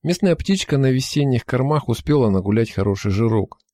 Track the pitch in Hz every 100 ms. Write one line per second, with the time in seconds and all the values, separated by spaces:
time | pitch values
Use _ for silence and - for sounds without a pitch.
0 | 151 175 190 165 - 190 - 139 135 131
1 | 131 147 143 123 - 127 131 151 - 113
2 | - 147 113 95 95 110 113 - 101 98
3 | 104 98 113 110 95 - _